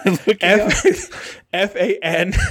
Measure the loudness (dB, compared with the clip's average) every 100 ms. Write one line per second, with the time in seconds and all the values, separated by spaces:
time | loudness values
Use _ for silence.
0 | -2 0 0 0 2 2 2 2 2 0
1 | -4 -14 -16 -18 _ -2 -2 0 -2 0
2 | 0 0 0 0 -2